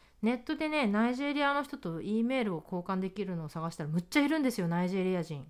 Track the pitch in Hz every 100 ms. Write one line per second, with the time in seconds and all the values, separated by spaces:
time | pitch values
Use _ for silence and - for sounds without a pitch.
0 | - _ 214 247 - 302 311 302 226 208
1 | 233 254 285 285 285 285 277 - 170 165
2 | 190 220 233 262 214 160 - 180 175 190
3 | 190 202 190 170 156 165 165 - 151 165
4 | 170 294 285 320 262 226 170 175 180 190
5 | 185 180 160 147